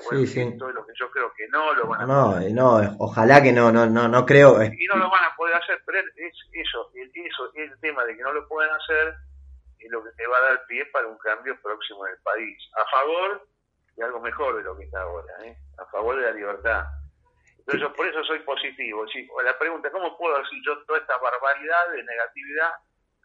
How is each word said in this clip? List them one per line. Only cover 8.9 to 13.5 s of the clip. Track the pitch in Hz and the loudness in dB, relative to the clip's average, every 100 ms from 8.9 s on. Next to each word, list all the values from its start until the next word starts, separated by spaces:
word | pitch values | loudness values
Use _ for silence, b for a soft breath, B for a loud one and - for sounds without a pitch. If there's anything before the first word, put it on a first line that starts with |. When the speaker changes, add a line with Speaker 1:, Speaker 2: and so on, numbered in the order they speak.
| 156 160 - - - - - _ _ | -2 -2 -6 -18 -20 -20 -20 _ _
Speaker 1:
es | 113 | -12
lo | 117 | -12
que | 110 - | -12 -10
te | 117 | -2
va | 127 | 2
a | 131 | 2
dar | 127 - | 0 -4
pie | 123 143 | -10 -6
para | 139 113 | -6 -6
un | 107 | -6
cambio | 107 110 131 127 | -6 -6 -8 -10
próximo | 104 107 - 101 95 | -10 -10 -12 -12 -14
en | |
el | 92 | -8
país, | 101 110 107 - - 113 | -6 -6 -8 -16 -8 -4
a | 107 | -2
favor | 131 147 170 190 208 - | -2 -2 -2 -4 -8 -14